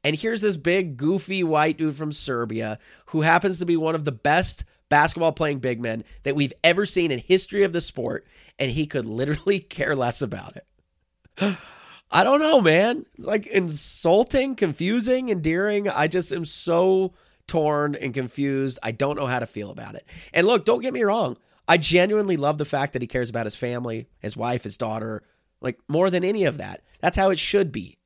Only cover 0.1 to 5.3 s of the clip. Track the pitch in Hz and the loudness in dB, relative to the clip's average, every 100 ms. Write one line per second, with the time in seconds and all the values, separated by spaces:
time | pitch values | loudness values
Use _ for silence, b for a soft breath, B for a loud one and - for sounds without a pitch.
0.1 | 156 226 226 208 165 165 185 180 123 147 | -2 -4 0 -2 0 0 0 0 -2 0
1.1 | 190 - 190 165 151 160 156 156 143 156 | 0 -2 -2 2 2 2 0 -4 -4 -6
2.1 | 143 - 123 117 110 110 107 b b - | -4 -4 -4 -4 -4 -6 -8 b b -6
3.1 | 160 156 170 196 170 175 165 160 160 147 | 0 4 4 2 -2 0 0 2 0 -4
4.1 | 113 143 165 185 - - _ _ 147 147 | -2 2 2 0 -6 -12 _ _ 4 4
5.1 | - 165 | 2 0